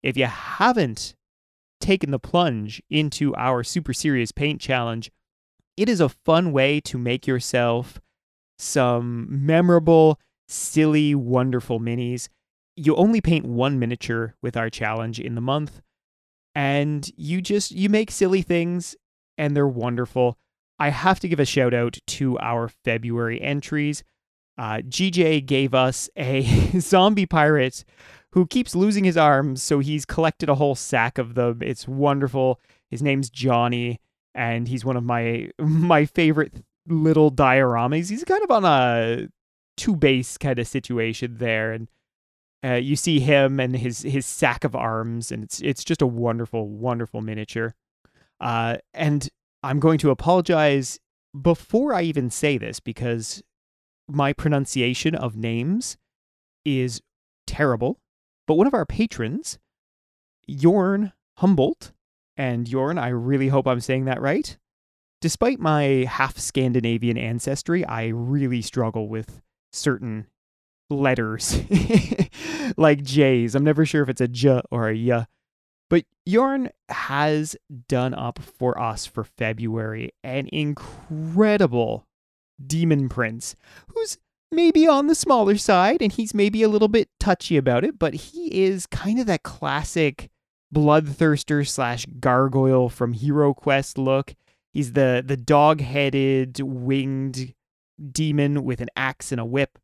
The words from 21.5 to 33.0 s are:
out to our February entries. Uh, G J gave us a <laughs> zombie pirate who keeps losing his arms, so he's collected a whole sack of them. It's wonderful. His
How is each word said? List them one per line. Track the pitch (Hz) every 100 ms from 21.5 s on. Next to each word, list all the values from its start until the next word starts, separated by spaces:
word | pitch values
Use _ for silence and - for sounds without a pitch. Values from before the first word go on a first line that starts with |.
| - 127
out | 120 120 - -
to | - 135 120
our | 113 117 117
February | _ - 117 117 117 117 120
entries. | 135 143 - 151 147 147 - _ _ _ _ -
Uh, | 110 110
G | 127 - 190
J | 175 160 156
gave | 135 135 135
us | 131 127 131 - -
a | 127 135
<laughs> | 120 120 - 180
zombie | - 190 196 208 180
pirate | 160 151 151 131 - - _ - - _
who | 180 175
keeps | 247 247
losing | 175 208 208
his | 190 165
arms, | 151 139 143 131
so | - 143
he's | 139 151
collected | - - 160 - 147
a | 135
whole | 143
sack | 131 - 127 117 -
of | 117
them. | 120 120 117
It's | 123 123 -
wonderful. | 135 143 143 135 135 131 123 _ _ _
His | 120